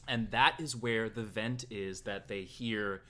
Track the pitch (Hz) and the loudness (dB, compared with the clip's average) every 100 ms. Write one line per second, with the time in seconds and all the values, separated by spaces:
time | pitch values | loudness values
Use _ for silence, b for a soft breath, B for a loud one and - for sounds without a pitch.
0 | - 120 110 113 139 - 156 120 117 113 | -2 0 2 6 6 6 -2 -2 2 2
1 | 113 110 110 101 110 123 123 107 95 95 | 2 -2 -4 -2 -2 -2 -4 -4 -4 -4
2 | - 98 - 101 92 - 120 107 104 95 | -4 -6 -4 -6 -6 -6 -2 0 0 -2